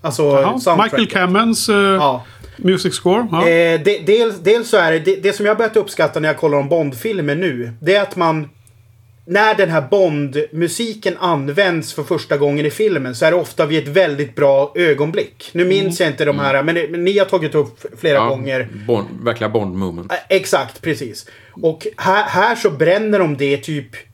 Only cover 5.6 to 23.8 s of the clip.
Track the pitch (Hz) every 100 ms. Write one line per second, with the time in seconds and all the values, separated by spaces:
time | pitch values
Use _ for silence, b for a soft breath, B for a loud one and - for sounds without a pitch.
5.6 | 220 220 - - 156 160 156 151 160 143
6.6 | 139 170 147 127 226 196 147 147 180 123
7.6 | 117 113 151 202 196 185 165 156 147 _
8.6 | _ _ _ _ _ _ - 196 220 208
9.6 | 185 160 131 202 180 147 143 139 151 156
10.6 | 165 165 233 214 196 170 180 156 139 143
11.6 | 196 165 - - 143 160 - 143 143 143
12.6 | 151 - 214 165 127 117 156 175 156 -
13.6 | 156 156 139 160 175 143 139 117 139 135
14.6 | 143 170 175 139 151 202 277 _ - 170
15.6 | 180 196 196 170 170 135 147 139 139 135
16.6 | 147 170 151 170 180 202 190 185 151 156
17.6 | 120 - - - 165 139 117 135 135 131
18.6 | 113 110 107 113 104 - 117 110 110 110
19.6 | 98 92 92 85 90 - - - - 175
20.6 | 131 - 165 147 127 104 - B B -
21.6 | 165 160 214 - 185 196 208 180 233 233
22.6 | 202 143 160 196 220 208 170 139 139 139
23.6 | - 147